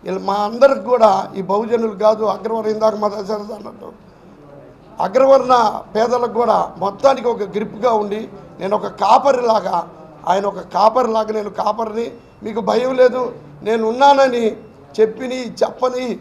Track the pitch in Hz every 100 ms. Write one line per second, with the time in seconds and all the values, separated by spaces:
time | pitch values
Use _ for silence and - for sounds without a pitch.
0 | - 185 190 202 208 233 277 254 208 247
1 | 220 190 196 196 185 202 226 233 226 190
2 | 214 220 214 196 202 226 214 214 220 208
3 | 208 208 196 214 208 214 214 - - -
4 | - - - - - - - - - -
5 | 190 220 269 269 247 254 220 - - 214
6 | 226 247 240 208 233 196 170 - 190 202
7 | 269 262 240 208 196 185 214 208 240 226
8 | 208 208 220 - - - 185 208 202 -
9 | 202 226 269 254 240 220 185 175 165 -
10 | - - - 185 202 180 170 180 214 233
11 | 233 220 208 214 208 190 202 214 220 214
12 | 233 - - - 208 220 196 214 254 262
13 | 254 254 247 - - - 202 226 220 240
14 | 277 277 262 240 226 - - - - -
15 | 220 214 254 254 233 156 - - 254 247
16 | 254 190